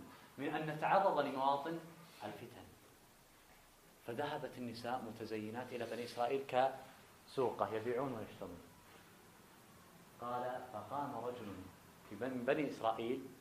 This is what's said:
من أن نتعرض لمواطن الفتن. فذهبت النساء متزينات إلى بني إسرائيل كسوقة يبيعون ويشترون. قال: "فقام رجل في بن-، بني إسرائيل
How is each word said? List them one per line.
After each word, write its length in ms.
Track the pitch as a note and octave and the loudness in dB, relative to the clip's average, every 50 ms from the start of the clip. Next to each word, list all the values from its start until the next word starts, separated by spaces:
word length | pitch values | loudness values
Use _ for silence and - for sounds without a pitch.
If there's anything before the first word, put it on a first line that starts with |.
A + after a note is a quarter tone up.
| - - - - - - - - | -10 -12 -16 -18 -18 -14 -8 -4
من 100 | C3+ D3+ | -2 -2
أن 200 | D3+ D3+ D#3+ D#3 | 0 0 0 -2
نتعرض 520 | D3 D3+ D3+ D3 E3 G3 G3 F#3+ D#3 D3+ | 0 0 4 6 8 8 8 8 6 4
لمواطن 600 | C#3 C3+ C3 C3 C3+ C#3 C#3+ C#3+ D3+ E3 E3 E3 - - - - - - - - G#2+ | 4 2 2 2 4 4 4 4 2 0 -4 -4 -6 -10 -14 -16 -18 -18 -14 -10 -8
الفتن. 400 | G#2+ G#2+ - A#2+ A#2 - F#2+ F2 - - - - - - - - - - - - - - - - - - - - - - - - - - - - - | -8 -8 -8 -10 -12 -14 -14 -16 -18 -18 -20 -20 -20 -20 -20 -20 -20 -20 -20 -20 -20 -20 -20 -20 -20 -20 -20 -20 -20 -20 -20 -20 -20 -20 -12 -8 -6
فذهبت 500 | A#2+ A2 D3 D3 D3+ C#3+ C3 B2 - B2 | -2 -2 -2 -2 -2 -2 -4 -6 -6 -6
النساء 440 | B2 A#2+ A2 A2 - A#2+ B2+ B2+ | -6 -6 -6 -4 -2 -2 -2 -2
متزينات 720 | A2+ A2 G#2+ - A2+ G2+ A2 G#2+ G#2+ G#2+ A2 A#2+ B2+ B2 B2+ | -2 -4 -6 -6 -6 -4 -4 -4 -4 -4 -4 -4 -4 -4 -4
إلى 120 | A#2+ A2+ | -4 -4
بني 180 | A2+ A2+ A2+ A#2+ | -2 -2 -4 -4
إسرائيل 400 | A#2+ - A#2+ A#2+ A#2+ C#3 C3+ C3+ - | -4 0 2 2 4 4 2 2 4
كسوقة 1300 | - B2 B2+ C3+ - - - - - - - - - - - - - - C3 A2+ - - G#2 G2 G#2+ | 6 6 6 6 4 0 -8 -14 -16 -18 -20 -20 -20 -20 -20 -4 2 4 4 4 4 4 4 2 2
يبيعون 400 | A2 A2 A#2+ A#2+ A#2+ C#3 C3+ B2 | 2 0 2 2 2 0 0 -2
ويشترون. 480 | A2 G#2 F#2 - - G2+ F2+ F2 E2+ - - - - - - - - - - - - - - - - - - - - - - - - - - - - - - - - | -4 -6 -8 -8 -8 -8 -8 -8 -10 -14 -16 -20 -20 -20 -20 -20 -20 -20 -20 -20 -20 -20 -20 -20 -20 -20 -20 -20 -20 -20 -20 -20 -20 -20 -20 -20 -20 -20 -20 -14 -8
قال: 400 | A#2+ A#2+ B2 B2 B2 B2+ B2 - - - A2 | -6 -2 -2 0 0 0 -2 -2 -4 -6 -6
"فقام 420 | G#2+ G2+ - C3+ C#3+ C#3+ C3 A#2+ A2+ A#2 | -8 -6 -4 -2 -2 -2 -2 -2 -4 -2
رجل 280 | B2 - - A2 G2+ F#2 F2+ F2+ - - - - - - - - - | -4 -4 -4 -6 -8 -8 -8 -10 -12 -14 -16 -20 -20 -20 -20 -14 -12
في 60 | G#2+ | -6
بن-، 300 | G2 A#2 C3 C3 B2+ A#2+ | -4 -2 -2 -2 2 4
بني 240 | C3 D3 D#3 D3 C3 | 4 4 4 2 0
إسرائيل 580 | - - A2 A2+ A2 - A#2 A#2 C3 C3+ - - - - | 0 0 2 2 2 2 2 0 0 0 -2 -6 -12 -16